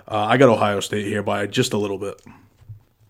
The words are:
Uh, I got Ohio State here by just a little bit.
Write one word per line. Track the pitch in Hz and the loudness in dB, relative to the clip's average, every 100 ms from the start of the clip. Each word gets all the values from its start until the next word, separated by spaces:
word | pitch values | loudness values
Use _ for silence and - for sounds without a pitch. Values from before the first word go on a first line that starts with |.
| - | -8
Uh, | 107 | -4
I | 107 127 | 2 6
got | 135 | 6
Ohio | 110 104 101 | 6 2 0
State | - 107 101 | -4 -6 -4
here | 107 | -6
by | 101 101 101 | -4 -4 -4
just | 127 120 | -2 -2
a | 107 | -2
little | 104 95 | -4 -6
bit. | 98 - - - _ _ - - _ _ _ | -8 -12 -20 -20 _ _ -20 -20 _ _ _